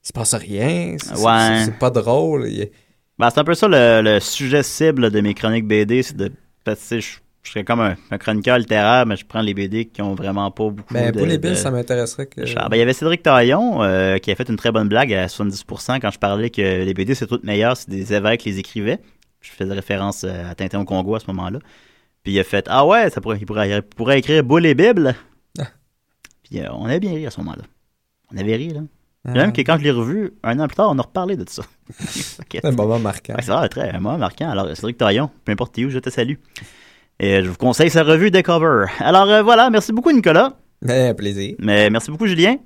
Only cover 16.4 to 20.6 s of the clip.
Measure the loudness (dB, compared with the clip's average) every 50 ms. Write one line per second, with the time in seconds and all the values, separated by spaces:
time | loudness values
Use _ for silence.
16.4 | -4 -4 -2 -2 0 0 0 0 -2 -4 -2 -4 -2 -2 -2 -4 -4 -6 -6 -6
17.4 | -4 -4 -2 0 0 0 0 -2 -6 -10 -10 -8 -4 -2 -2 0 0 0 -2 -2
18.4 | -4 -6 -6 -6 -8 -8 -8 -6 -4 -4 -4 -6 _ _ _ _ _ _ _ _
19.4 | _ -20 -10 _ -8 -6 -6 -8 -6 -6 -4 -4 -4 -6 -6 -8 -8 -10 -8 -8
20.4 | -10 -12 -10 -8